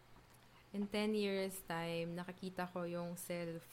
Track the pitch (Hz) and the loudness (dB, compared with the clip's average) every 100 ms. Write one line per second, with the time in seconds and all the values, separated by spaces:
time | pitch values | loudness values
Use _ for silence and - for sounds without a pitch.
0 | - - - - - - - 202 202 208 | -20 -20 -20 -20 -20 -20 -8 -2 2 4
1 | 214 214 202 196 190 185 - 165 170 170 | 4 6 4 4 2 -2 -2 0 2 0
2 | 170 170 180 180 185 185 180 180 175 175 | 0 -2 -4 -6 -6 -2 -2 0 0 0
3 | 175 175 - 175 170 165 - | -2 -4 -4 -2 -2 -4 -8